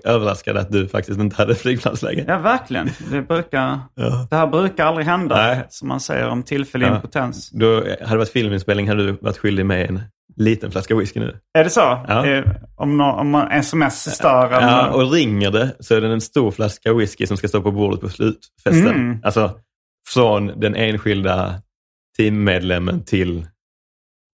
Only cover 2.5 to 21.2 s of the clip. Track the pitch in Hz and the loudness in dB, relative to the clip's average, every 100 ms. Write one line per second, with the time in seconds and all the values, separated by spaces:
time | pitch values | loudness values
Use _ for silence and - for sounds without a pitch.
2.5 | 254 - 113 - - - 139 127 165 170 | -2 -2 -6 -6 -8 -8 -6 -2 -4 -2
3.5 | 139 131 139 131 - 120 123 123 160 156 | -2 -2 -4 -10 -6 -2 -2 -2 0 2
4.5 | 160 190 190 156 165 151 175 170 101 113 | 2 0 0 0 0 0 0 2 2 2
5.5 | 127 - - 135 131 - 135 120 120 123 | 0 -4 -10 -8 -6 -4 -4 -2 -4 -4
6.5 | 143 139 127 123 123 - 151 123 110 - | -6 -4 0 0 0 -2 -4 -4 -8 -10
7.5 | 110 113 113 95 95 - 110 120 127 107 | 0 4 4 0 -6 -2 0 0 0 0
8.5 | 98 90 101 101 104 98 98 110 98 104 | -2 0 0 0 0 0 -2 -4 -2 -2
9.5 | 98 95 92 87 92 110 _ _ - 110 | 0 0 0 -2 -6 -10 _ _ -2 0
10.5 | 110 - 92 - 110 95 113 107 - _ | 0 -4 -6 -2 -2 -2 -4 -8 -8 _
11.5 | 160 170 226 147 123 127 110 139 135 131 | 2 4 4 2 0 0 0 2 2 0
12.5 | - - - 147 147 143 98 143 143 - | -4 -10 -6 -2 2 2 2 0 0 2
13.5 | 147 139 165 139 - - - 151 131 123 | 0 0 0 0 -2 -8 0 4 4 4
14.5 | 127 120 123 131 135 131 165 123 101 101 | 4 4 4 4 2 2 2 2 2 2
15.5 | 107 131 - - 110 110 113 113 147 110 | 2 0 -4 0 2 2 -2 -2 0 0
16.5 | 98 104 - 113 117 101 - 95 98 98 | 0 -4 -2 0 0 0 -2 -4 -2 -2
17.5 | 104 101 101 101 95 101 - 110 - - | 0 0 0 0 0 -6 -2 -2 -2 -12
18.5 | _ - 165 220 175 120 113 104 110 104 | _ 2 4 4 2 -2 -2 0 2 0
19.5 | - _ _ _ _ - 127 117 104 101 | -4 _ _ _ _ -4 2 4 4 -2
20.5 | - 107 104 110 107 110 98 | -2 -2 0 -2 -2 -2 0